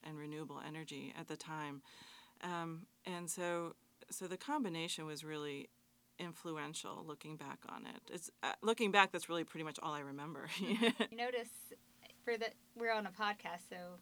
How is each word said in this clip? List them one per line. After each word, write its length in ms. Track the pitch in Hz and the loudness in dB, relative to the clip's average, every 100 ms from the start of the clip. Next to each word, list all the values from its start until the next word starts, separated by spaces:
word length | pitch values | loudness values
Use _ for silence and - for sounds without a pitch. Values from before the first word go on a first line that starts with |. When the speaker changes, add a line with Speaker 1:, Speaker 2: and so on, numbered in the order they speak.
Speaker 1:
and 140 | - 151 | -8 -6
renewable 420 | 151 151 151 143 147 | -4 -4 -4 -6 -6
energy 480 | 156 151 143 135 - | -6 -6 -6 -6 -6
at 80 | 160 | -6
the 80 | 151 | -6
time. 480 | 160 156 147 139 - - - - - - | -4 -4 -4 -6 -10 -18 -18 -18 -20 -6
Um, 440 | 180 170 165 165 - _ 185 | -2 0 0 -4 -10 _ -6
and 240 | 175 170 | -4 -2
so, 440 | 190 175 170 170 - - - - | 0 2 2 0 -6 -18 -20 -10
so 160 | - 180 | -6 -4
the 120 | 185 | -4
combination 680 | - 302 208 165 170 - 156 | 0 2 2 2 0 -2 -4
was 180 | 147 | -4
really 460 | 156 151 147 143 - _ _ _ _ - | -4 -2 -2 -4 -8 _ _ _ _ -6
influential 880 | 175 160 170 156 147 156 98 - 160 | -6 -4 -4 -2 -2 -4 -6 -6 -6
looking 280 | 143 151 151 | -8 -8 -8
back 240 | 139 - - | -8 -8 -8
on 160 | - - | -8 -8
it. 160 | - - | -10 -8
It's, 200 | 175 - - | -8 -8 -2
uh, 120 | - - | -2 2
looking 280 | 214 233 208 | 2 6 8
back, 200 | 196 190 | 10 10
that's 180 | 175 - | 6 0
really 140 | 170 | 0
pretty 220 | 160 160 156 | 0 -2 -4
much 120 | 143 | -4
all 100 | 156 | -2
I 60 | 147 | -2
remember. 480 | 139 139 151 139 160 | -4 -6 -6 -6 -4
<laughs> 60 | 180 | 0
Speaker 2:
You 180 | 196 220 233 - - 226 | 2 6 6 6 2 0
notice 340 | 247 247 233 - - - - - - - | 0 0 -2 -10 -14 -16 -20 -20 -20 -6
for 140 | - 226 | 0 2
the, 80 | 220 - - 233 | 0 -4 -12 0
we're 160 | 226 | 4
on 120 | 220 196 | 4 2
a 60 | |
podcast, 560 | 185 208 208 170 175 - | 2 2 2 -2 -6 -6
so 60 | 180 180 180 | -8 -8 -10